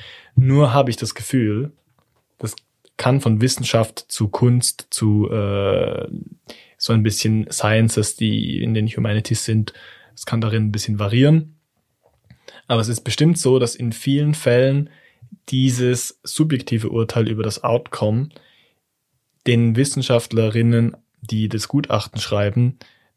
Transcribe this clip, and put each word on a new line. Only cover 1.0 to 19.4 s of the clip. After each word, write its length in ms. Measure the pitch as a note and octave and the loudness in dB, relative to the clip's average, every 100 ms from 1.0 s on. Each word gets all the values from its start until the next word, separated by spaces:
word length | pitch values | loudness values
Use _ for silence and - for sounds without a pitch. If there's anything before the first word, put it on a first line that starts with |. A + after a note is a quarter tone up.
| A2+ - | -6 -8
Gefühl, 560 | - C3 G#2+ G#2 D3 - _ _ _ _ _ - | -2 0 0 -2 -6 -10 _ _ _ _ _ -12
das 160 | A2 - _ _ _ - | -10 -10 _ _ _ -4
kann 240 | B2+ C3+ | 0 2
von 180 | A#2+ G#2+ | 2 2
Wissenschaft 580 | B2+ - A#2 A2+ A2 - | 0 -2 -2 0 0 -6
zu 280 | - - G#2 | -10 -4 -4
Kunst 600 | - B2 B2 - - - | 2 2 2 0 -6 -10
zu, 400 | - A2 G#2 G#2 | -2 0 2 0
äh, 760 | G#2+ G2+ G2+ G2 F#2 - - - - - - - - - - | -2 -2 -2 0 0 0 -4 -8 -12 -14 -20 -20 -20 -20 -8
so 160 | - | 0
ein 100 | A2+ | 2
bisschen 440 | G#2+ G2+ A2 A2 G#2+ | 2 0 0 0 -2
Sciences, 640 | - G#2+ A2 A2+ - G#2+ - | -2 0 2 2 2 -2 -2
die 460 | A2 G#2+ - - | -2 -2 -2 -4
in 120 | A#2 | -2
den 140 | A2 G#2+ | -2 -2
Humanities 580 | - A2 G#2+ - A2+ - | -2 -2 -2 -2 -4 -2
sind, 280 | A2 G#2 - - - _ | -2 -2 -8 -20 -20 _
es 120 | - - | -16 -6
kann 160 | A2+ | -4
darin 240 | A2 A2 G#2+ | -2 0 -2
ein 60 | |
bisschen 280 | G#2 - G#2 | -2 -4 -4
variieren. 560 | G2+ A#2+ C#3+ D#3+ D#3 _ _ _ _ _ _ _ _ _ - - - | 0 4 6 4 2 _ _ _ _ _ _ _ _ _ -20 -12 -2
Aber 140 | A#2 | 0
es 80 | A2 | 0
ist 120 | A2+ | -4
bestimmt 360 | - - D#3 E3+ | -4 2 2 4
so, 220 | C3 B2+ | 2 2
dass 160 | A#2+ - | 2 -4
in 160 | A#2+ | -6
vielen 420 | A2 C#3 C#3 D3 | -4 -2 0 0
Fällen 560 | D3+ A#2+ A#2+ C3+ C#3 D3 _ _ _ - - - | 0 2 4 4 0 -4 _ _ _ -20 -20 -4
dieses 720 | C3 C3 B2 B2 B2 - - | 0 2 2 0 0 -4 -12
subjektive 640 | - - D#3 C#3 - A2+ A2 | -6 -2 0 0 -2 -4 -2
Urteil 380 | A2+ A2 A#2 A2+ | -2 -2 0 -2
über 160 | A2 | -2
das 200 | A2 - | -6 -4
Outcome 640 | A#2+ A#2+ - - G#2+ A2+ D3 - _ _ _ _ _ _ _ _ _ _ | -2 -2 -4 -4 0 0 -4 -10 _ _ _ _ _ _ _ _ _ _